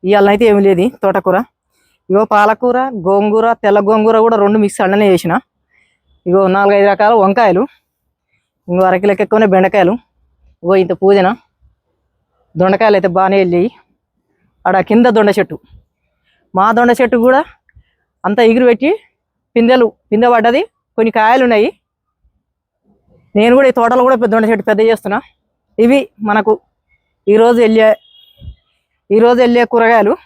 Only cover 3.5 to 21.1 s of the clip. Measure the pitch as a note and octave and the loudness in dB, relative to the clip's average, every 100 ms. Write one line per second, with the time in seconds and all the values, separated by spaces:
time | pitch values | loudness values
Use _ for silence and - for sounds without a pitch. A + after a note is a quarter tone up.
3.5 | A3+ G#3+ G#3 G3+ A3 G#3+ A3+ A3+ A3+ G3+ | -2 0 0 0 0 0 2 0 0 0
4.5 | G#3+ G3+ - F#3+ G3+ G#3 F3+ F3 F#3 - | 0 -2 -2 -4 0 0 0 -2 -6 -8
5.5 | _ _ _ _ _ _ _ - F#3 G3 | _ _ _ _ _ _ _ -4 -2 0
6.5 | F#3+ G3+ G3+ G3+ G3 G#3 A3+ F#3+ G3 A3+ | 0 0 2 0 0 0 2 0 2 0
7.5 | F3+ C4 _ _ _ _ _ _ _ _ | 0 -4 _ _ _ _ _ _ _ _
8.5 | _ - F3+ F#3 F#3 G3+ G3 G#3 G#3+ G#3+ | _ -8 -2 0 0 -2 -2 -2 0 2
9.5 | F#3 F#3+ G3+ F3 A#3 _ _ _ _ _ | 2 0 0 0 -2 _ _ _ _ _
10.5 | _ E3+ F#3+ F3+ F3+ F#3+ G3 F#3 A#3+ _ | _ -2 -2 -2 -2 0 2 0 -4 _
11.5 | _ _ _ _ _ _ _ _ _ _ | _ _ _ _ _ _ _ _ _ _
12.5 | D#3+ F#3 G3 A3 G3+ F#3 F3 F#3+ G3 F#3 | -4 -2 0 0 0 -2 -2 0 0 0
13.5 | F3 G3+ _ _ _ _ _ _ _ _ | -2 -4 _ _ _ _ _ _ _ _
14.5 | _ - F#3 F3+ G#3 A#3+ A3+ G#3 G3+ G3 | _ -4 -2 0 2 2 2 0 0 -4
15.5 | - _ - _ _ _ _ _ _ _ | -8 _ -20 _ _ _ _ _ _ _
16.5 | F#3 G3+ A3+ A#3+ A#3 B3 B3 A#3 C4 D#4+ | -2 0 0 0 0 0 0 2 0 -2
17.5 | _ _ _ _ _ _ _ F3+ G#3 A3+ | _ _ _ _ _ _ _ -6 0 2
18.5 | A3+ B3+ A#3 C#4 G#4+ _ _ _ _ _ | 2 2 0 -2 -4 _ _ _ _ _
19.5 | - A#3 B3+ A3+ - _ G#3 A#3+ A#3+ A3 | -2 0 2 0 -4 _ -2 0 0 0
20.5 | B3 G4+ _ _ - A3+ | -2 -4 _ _ -4 -4